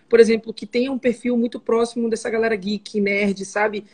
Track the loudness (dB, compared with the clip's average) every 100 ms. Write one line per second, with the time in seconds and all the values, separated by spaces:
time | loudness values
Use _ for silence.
0 | 2 6 6 4 -2 -14 -6 -2 -2 -2
1 | -2 -2 -2 0 0 -4 -2 0 0 -2
2 | -2 -2 -4 -2 0 -2 -2 -6 -4 -2
3 | 0 2 0 -2 -4 -2 -2 -2 -10